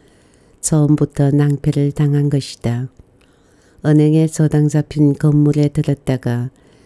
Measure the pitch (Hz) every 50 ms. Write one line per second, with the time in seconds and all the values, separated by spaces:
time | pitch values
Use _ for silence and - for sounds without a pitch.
0 | _ _ _ _ _ _ _ _ _ _ _ _ - - 160 156 147 147 151 151
1 | 147 - - - 143 139 139 147 147 143 143 135 - 151 143 147 143 143 139 -
2 | 151 143 143 147 143 143 143 139 131 - - - - 117 117 123 127 131 _ _
3 | - _ _ _ _ _ _ _ _ _ _ _ _ _ _ _ - 151 151 151
4 | 151 151 156 156 160 160 - - 156 147 151 151 147 147 131 151 143 - - 151
5 | 151 143 139 - - 151 147 147 147 147 147 151 147 143 143 156 147 - 143 -
6 | - - 131 127 - 123 120 120 123 131 _ _ _ _ _ _ _